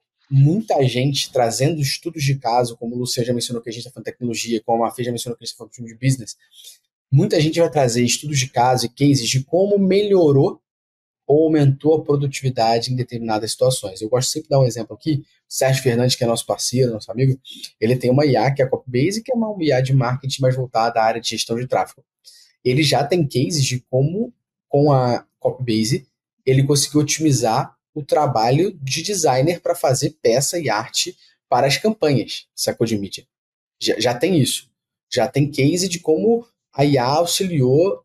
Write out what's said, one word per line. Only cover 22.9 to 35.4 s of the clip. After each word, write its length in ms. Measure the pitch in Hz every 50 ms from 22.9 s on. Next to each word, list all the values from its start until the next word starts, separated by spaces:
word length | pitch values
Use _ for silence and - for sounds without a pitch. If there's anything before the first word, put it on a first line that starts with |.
| 139 120 -
tem 240 | - 185 180 151
cases 360 | 131 - 123 143 185 170 147 131
de 160 | - 127 123 - -
como, 420 | 127 131 139 156 180 214 240 247 - _ _ _ _ _ _
com 240 | _ - 143 147 151
a 320 | 135 131 127 123 117 - - _ _ _
Copybase, 680 | - 123 - - 131 120 110 110 110 107 147 185 - _ _ _ _ _ _ _ -
ele 200 | 131 131 135 139
conseguiu 380 | 139 147 139 - - - 151
otimizar 760 | 143 143 - - 160 151 131 123 117 113 113 135 160 - _ _ _ _ -
o 80 | 151
trabalho 760 | 143 - 170 156 147 131 123 113 110 120 135 156 185 214 190 -
de 220 | 135 131 - 160 160
designer 560 | 196 208 180 160 143 127 131 135 170 175 170
pra 160 | - 175 170
fazer 420 | - - 143 131 - 170 - - _ -
peça 340 | 117 113 131 143 - -
e 100 | 170 147
arte 480 | 117 104 107 113 - - - - - - _ _ _ _ _ _
para 200 | - 127 123 139
as 100 | 139 143
campanhas, 720 | - - 220 220 - 160 151 139 113 95 - - - - _ -
sacou, 320 | - - - 120 - 120
de 100 | 113 113
mídia. 260 | 101 98 92 - - - _ _ _ _ _ _ _ _ _ _ -
Já, 200 | - - - -
já 160 | 110 123 123
tem 240 | - 247 214 185 151
isso. 280 | 123 - - - - _ _ _ _ _ _ _ _ - -
Já 140 | 123 110
tem 240 | 110 - 139